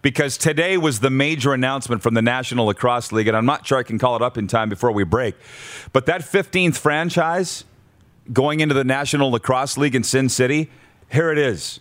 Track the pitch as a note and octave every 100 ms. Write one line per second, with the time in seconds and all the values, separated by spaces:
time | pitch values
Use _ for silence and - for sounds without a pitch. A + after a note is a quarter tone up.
0 | C#3+ B2+ C#3+ - D#3+ D3+ F3 F#3+ D#3 A2
1 | C3+ C3 C#3+ D#3 C3 C3 B2+ C3+ - A2+
2 | A#2+ A2+ A2+ B2+ B2+ B2 A2 G2+ B2 A#2+
3 | - A2 A2 A2 A#2 D3 - C3+ A#2+ A2
4 | B2+ A#2 B2 A#2+ G2+ A#2 A2 G2+ A#2+ G#2
5 | F#2 A2+ A#2 - - - - - - C3+
6 | B2+ F3 - G3+ - F#3 F3 - D3+ D3
7 | E3+ F3 E3 F3 F3+ - - _ _ _
8 | _ _ - A2+ C#3+ D#3 D#3 C#3 B2+ C3+
9 | C#3+ D3 C#3 A#2 - B2+ C#3 - D3 B2+
10 | A2 C3 C3 - B2+ D3+ D#3 - - _
11 | _ C3+ E3 D3+ C#3 F2 - -